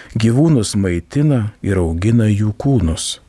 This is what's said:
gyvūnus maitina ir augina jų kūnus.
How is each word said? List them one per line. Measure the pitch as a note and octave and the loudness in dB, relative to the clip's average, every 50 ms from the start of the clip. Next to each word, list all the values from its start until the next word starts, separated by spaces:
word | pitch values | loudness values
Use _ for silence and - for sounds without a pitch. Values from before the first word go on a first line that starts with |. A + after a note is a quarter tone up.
| - - - | -14 -8 -4
gyvūnus | A2+ G#2+ A2+ A2+ C3+ D#3 E3 D3+ A#2 G2+ - - G2+ | 0 0 2 2 4 4 4 4 2 0 0 -2 -2
maitina | G2 F#2 F2 E2+ - - - C#3+ D3+ D3+ C#3 A#2 G#2 G#2+ - _ | -2 0 -2 -4 -4 -4 -2 0 0 2 0 0 -2 -4 -8 _
ir | - G2 G2 F#2 F2 | -4 -2 0 0 0
augina | D#2+ E2 E2 F#2+ A2+ A#2 A#2+ G#2+ G#2+ | -2 -2 -2 0 2 2 2 2 2
jų | G#2 G2+ G#2+ G#2+ G#2 | 2 0 0 -2 -4
kūnus. | - - C#3 C3+ A2 F2 D#2+ D#2+ - - - - - _ | -2 -2 0 0 2 0 0 -2 -4 -6 -10 -10 -12 _